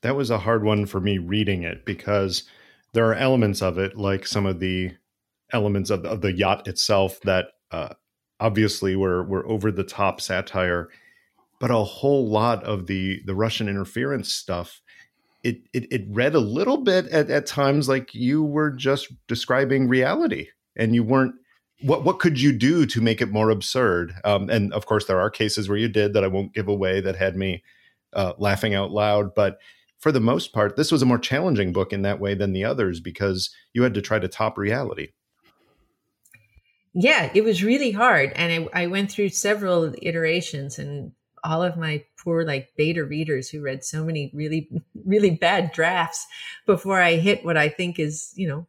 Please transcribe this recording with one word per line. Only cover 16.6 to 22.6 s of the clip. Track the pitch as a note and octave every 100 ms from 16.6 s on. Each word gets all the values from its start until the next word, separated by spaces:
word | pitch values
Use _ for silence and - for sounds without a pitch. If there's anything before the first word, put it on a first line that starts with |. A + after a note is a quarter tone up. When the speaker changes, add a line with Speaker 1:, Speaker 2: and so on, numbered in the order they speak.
| G#3+ D4
Speaker 1:
bit | B3 F#3 F3+
at, | D#3+ D3
at | D3 D3
times | - C#3 C#3+ C3
like | C3+ B2+
you | A2+ B2 D3+
were | D3+ D3 D3+
just | C3 C3+ C#3 - B2+ -
describing | A#2+ - B2+ C3+ C3+ B2+
reality, | B2+ C3 G#3 E4 - - _ _ -
and | A2
you | A#2+
weren't, | G#2+ C3+ C3 - _ _ _ _
what, | C3+ E3+
what | D#3+ F#3
could | F3 C3+
you | C#3+
do | A#2